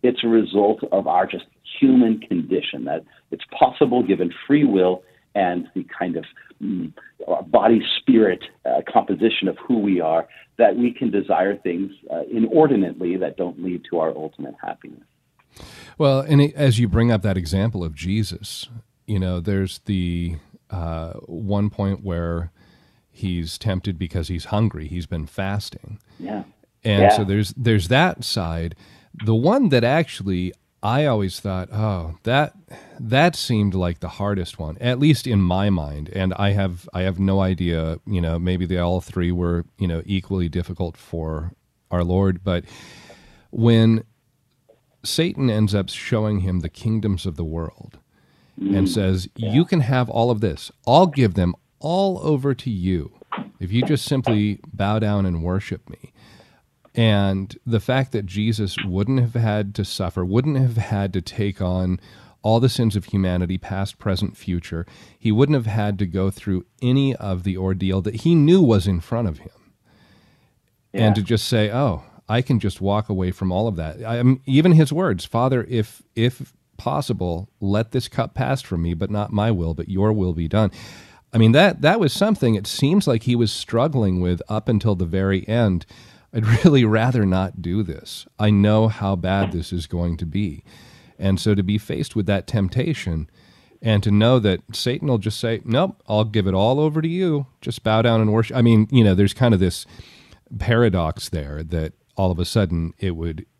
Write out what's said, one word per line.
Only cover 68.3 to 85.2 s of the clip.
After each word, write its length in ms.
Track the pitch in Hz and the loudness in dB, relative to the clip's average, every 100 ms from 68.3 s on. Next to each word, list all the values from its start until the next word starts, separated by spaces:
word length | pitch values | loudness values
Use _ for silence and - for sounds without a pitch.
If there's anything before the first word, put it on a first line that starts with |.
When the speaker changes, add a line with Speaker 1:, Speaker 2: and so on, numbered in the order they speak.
Speaker 2:
knew 260 | 170 147 185 | 4 6 6
was 260 | 143 107 90 | 6 4 2
in 140 | 87 | -2
front 280 | - 117 110 | -4 -4 -4
of 100 | 76 | -6
him. 140 | - _ _ _ _ _ _ _ _ _ _ _ _ _ _ | -14 _ _ _ _ _ _ _ _ _ _ _ _ _ _
Speaker 1:
Yeah. 140 | - 110 | 0 2
Speaker 2:
And 80 | |
to 80 | 101 | 2
just 260 | 95 110 - | 2 0 0
say, 220 | 117 107 | 0 0
"Oh, 300 | 117 139 80 - - - | 0 -2 -2 -8 -20 -4
I 140 | 117 | -2
can 160 | 127 120 | 0 0
just 220 | 101 - | 0 -2
walk 280 | 95 101 104 | -2 0 -2
away 220 | 95 90 | -2 -2
from 200 | - 95 | -2 -2
all 180 | 90 113 | -2 -2
of 80 | 85 | -4
that." 280 | 78 - | -8 -8
I, 140 | 110 120 | -6 2
um, 240 | 123 131 | 2 2
even 280 | - 135 156 | 2 4 6
his 200 | 160 151 | 6 4
words, 320 | 147 185 90 | 2 -2 -2
"Father, 400 | - 117 127 127 - | -4 -2 0 0 -2
if, 320 | 120 107 - _ | -2 -4 -8 _
if 380 | - 120 - 135 _ _ - | -2 -2 -2 -18 _ _ -8
possible, 720 | - 147 - 98 90 85 98 _ | -4 -4 -2 -4 -4 -6 -10 _
let 320 | 98 104 113 | -2 0 0
this 160 | 131 - | -4 -4
cup 260 | - - | -6 -6
pass 260 | - 127 135 | -4 -4 -4
from 220 | - 87 | -4 -4
me, 100 | 85 | -2
but 180 | 85 95 | -2 -4
not 220 | 104 104 | -4 -2
my 180 | 104 110 | 0 0
will, 220 | 98 82 | 0 -2
but 160 | 80 82 | -6 -4
your 240 | 95 104 | 0 2
will 220 | 107 92 | 2 0
be 140 | 82 82 | -2 0
done." 220 | 104 104 - - - - - _ | 2 0 -2 -20 -20 -20 -20 _
I 60 | 113 | 4
mean, 140 | 110 | 6
that, 280 | 131 190 151 | 8 6 4
that 180 | 147 226 | 2 2
was 140 | 156 | 0
something 420 | - 208 202 123 107 | 2 0 2 2 0
it 100 | 101 | -2
seems 400 | - 143 196 160 | -2 2 2 2
like 160 | 117 | 0
he 120 | 123 120 | 0 0
was 140 | 110 | 0
struggling 720 | - - 117 147 135 101 90 | -2 -4 0 0 2 0 2
with 220 | 90 87 - | 0 -2 -2
up 180 | 107 - | -4 0
until 260 | 107 110 | 0 0
the 120 | 95 87 | 0 0
very 420 | 92 | 0